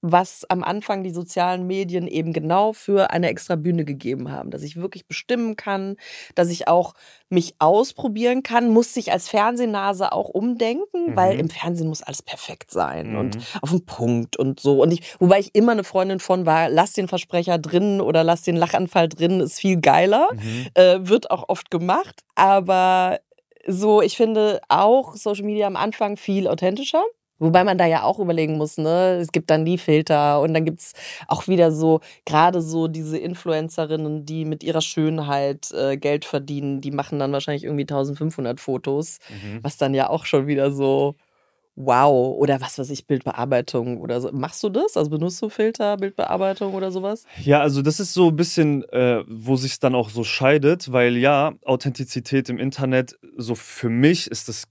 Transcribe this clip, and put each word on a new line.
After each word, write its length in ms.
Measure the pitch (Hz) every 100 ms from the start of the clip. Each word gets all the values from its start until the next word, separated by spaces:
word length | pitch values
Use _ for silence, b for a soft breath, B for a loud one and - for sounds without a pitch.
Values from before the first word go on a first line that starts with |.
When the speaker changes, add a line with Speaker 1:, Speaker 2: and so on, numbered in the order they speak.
Speaker 1:
was 460 | 175 175 185 - -
am 160 | 185
Anfang 380 | - 196 208 202
die 60 | 190
sozialen 560 | 170 170 - 180 185 180
Medien 400 | 190 190 180 175
eben 260 | - 165
genau 400 | 160 156 175 214
für 380 | 220 - 202 190
eine 180 | 170 175
extra 260 | - - 170
Bühne 280 | 156 170
gegeben 460 | 147 135 120 135 127
haben. 200 | 135 -
Dass 120 | 147
ich 140 | 147 160
wirklich 300 | 185 190 _
bestimmen 500 | 165 - 247 226 214
kann, 400 | - 196 190 202 B B B
dass 140 | - 175
ich 200 | 170 -
auch 260 | 170 175 - b b _
mich 260 | 185 170 _
ausprobieren 840 | 156 202 262 - 262 214 240 254
kann, 260 | 262 240 240
muss 240 | 220 233
sich 180 | - 233
als 160 | 185 -
Fernsehnase 840 | 214 214 240 240 208 196 190 190
auch 180 | - -
umdenken, 800 | - 226 233 226 254 415 359 339
Speaker 2:
Mhm. 60 | 262
Speaker 1:
weil 220 | 185 190
im 120 | 160
Fernsehen 380 | - 170 175 160
muss 140 | 156
alles 200 | - 139
perfekt 480 | - - - - -
sein 400 | 95 78 73 90
Speaker 2:
Mhm. 60 | 110
Speaker 1:
und 200 | 127 107 117 B
auf 100 | 147
den 140 | 175
Punkt 520 | - - 117 120 117 -
und 200 | 135 135
so. 220 | 139 139
Und 80 | 151
ich, 100 | 170 B B
wobei 200 | 175 196
ich 140 | 196
immer 180 | 208 233
eine 120 | 220
Freundin 340 | 190 190 190 190
von 280 | - 185 170
war, 240 | 160 165
lass 240 | 151 190
den 140 | - 185
Versprecher 500 | 185 - 175 170 170
drin 420 | 156 175 208 196
oder 240 | 135 160
lass 160 | 165 170
den 160 | - 170
Lachanfall 540 | 170 - 185 - 165
drin, 300 | 156 170 190
ist 200 | 160 -
viel 180 | 196 185
geiler, 480 | 156 147 185 214 349
Speaker 2:
Mhm. 340 | 113 107 113 127
Speaker 1:
äh, 240 | - 185 185
wird 280 | 185 226 -
auch 180 | 180 -
oft 220 | 185 -
gemacht, 520 | 175 175 214 392 - _ -
aber 840 | 190 196 185 185 185 185 185 185 _ _ _ _ -
so, 340 | 185 208 208
ich 160 | 190 -
finde 440 | 226 214 214 202 -
auch 440 | 156 202 254 254
Social 300 | 208 - 202
Media 220 | 202 208 202
am 100 | 190
Anfang 400 | 208 220 208 202
viel 320 | - 196 180
authentischer. 540 | - 185 208 277 320 427 - _ _
Wobei 220 | 160 170
man 120 | 196 185
da 80 | 175
ja 160 | 160
auch 140 | 107 190
überlegen 380 | 185 165 156 156
muss, 220 | 151 -
ne? 400 | 156 170 185 180
Es 120 | 165
gibt 180 | 160 156
dann 140 | 156
die 140 | 160 175
Filter 640 | - 156 156 151 147 147
und 140 | 160
dann 100 | 160
gibt's 280 | 160 165 - - B B B
auch 200 | 170 -
wieder 240 | 185 165
so, 280 | 156 160 160 B B
gerade 380 | - 151 170 180
so 260 | 160 165 165
diese 300 | 160 156 160
Influencerinnen, 1040 | 165 175 175 156 160 - 156 160 156 156 147
die 180 | 160
mit 180 | 156 156
ihrer 180 | - 160
Schönheit, 880 | 156 - 156 160 143 139 139 139 -
äh, 240 | - 135 139
Geld 280 | 147 147
verdienen, 560 | 147 147 139 143 143 139
die 100 | 139
machen 280 | 143 143 147
dann 140 | 139
wahrscheinlich 320 | 139 139 147
irgendwie 220 | - 147 143
tausendfünfhundert 720 | 143 139 139 156 160 123 123
Fotos, 580 | - 127 135 139 160 - -
Speaker 2:
Mhm. 300 | 101 101 107
Speaker 1:
was 140 | 113 -
dann 180 | 139
ja 140 | 135 135
auch 160 | 151
schon 220 | - 151 139
wieder 240 | 143 139
so, 440 | 139 135 135 139 143 _ _ _ _ _
wow. 640 | - 131 123 143 135 127 -
Oder 240 | 143 139
was 180 | 131 -
weiß 120 | 131
ich, 160 | 143 -
Bildbearbeitung 920 | 139 127 - 123 131 127 131 120 120
oder 200 | - 120
so. 100 | 127
Machst 300 | 139 139 -
du 60 | 214
das? 280 | 196 403 -
Also 140 | 151
benutzt 300 | 151 170 175
du 80 | 220
Filter, 480 | - 220 226 208 208
Bildbearbeitung 760 | 196 202 - 185 190 196 196
oder 160 | 190 190
sowas? 320 | 185 190 220 - -
Speaker 2:
Ja, 180 | 143 143
also 200 | 147 139
das 160 | 139 156
ist 140 | 196
so 160 | 180 175
ein 80 | 156
bisschen, 480 | 170 - 156 143 -
äh, 340 | 123 127 117 -
wo 300 | 113 113 131
sich's 220 | 131 -
dann 140 | 135
auch 160 | 123 110
so 120 | 110
scheidet, 680 | 117 - 131 151 143 180 -
weil 240 | 127 120 120
ja, 360 | 131 143 151 147
Authentizität 840 | - 127 139 123 131 - 120 135 131
im 80 | 123
Internet, 600 | 131 135 135 131 131 - - -
so 160 | 113
für 340 | 113 - - 123
mich 420 | 117 143 170 -
ist 180 | 110 -
das 160 | 110 -